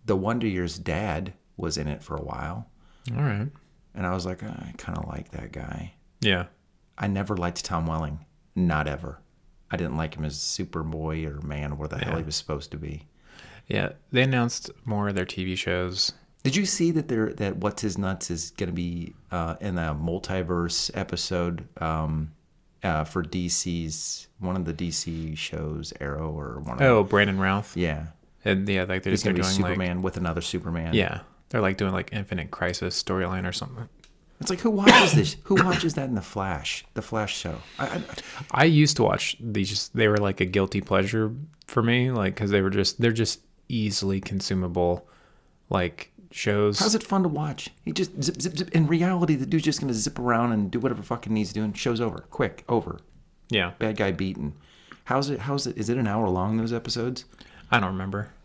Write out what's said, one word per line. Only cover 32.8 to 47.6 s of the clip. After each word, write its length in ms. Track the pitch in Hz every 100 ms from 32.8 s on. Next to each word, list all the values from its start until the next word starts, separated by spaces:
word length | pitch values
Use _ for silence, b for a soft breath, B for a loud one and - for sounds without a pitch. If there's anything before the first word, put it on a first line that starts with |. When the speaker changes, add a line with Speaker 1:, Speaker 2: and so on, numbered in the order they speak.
| - -
Speaker 2:
storyline 420 | - 95 90 92 92
or 60 |
something. 380 | - 143 120 117 - - _ _ _
Speaker 1:
It's 100 | 117
like, 100 | -
who 80 | 233
watches 440 | 202 208 - 180
this? 220 | 147 98 - -
Who 100 | 190
watches 400 | 180 151 165 151
that 120 | 135
in 60 | 113
The 60 |
Flash? 640 | - 104 95 80 - - -
The 80 | -
Flash 340 | - 113 104 -
show. 220 | 87 69 - -
I, 60 | 143
I, 140 | 180 - - B B 143
Speaker 2:
I 120 | 135 160
used 300 | 151 151 -
to 60 |
watch 320 | 107 98 - -
these. 480 | 117 104 95 101 -
They 180 | - 110
were, 100 | 104
like, 220 | 101 95
a 60 | 92
guilty 340 | 98 95 98
pleasure 540 | - 95 98 113 110 123 156 - -
for 160 | -
me, 280 | 117 123 127
like, 240 | 120 95 -
'cause 160 | 104
they 100 | 101
were 80 | 95
just, 320 | 101 92 -
they're 100 | 117
just 300 | 113 110 - _ _ _
easily 540 | 120 107 98 98 98
consumable, 880 | - 95 - 95 90 87 87 87 - b b b b b _
like, 360 | 98 87 - - - -
shows. 480 | - 107 104 104 104
Speaker 1:
How's 160 | 214 214
it 80 |
fun 200 | - 196
to 60 | 180
watch? 400 | 147 151 -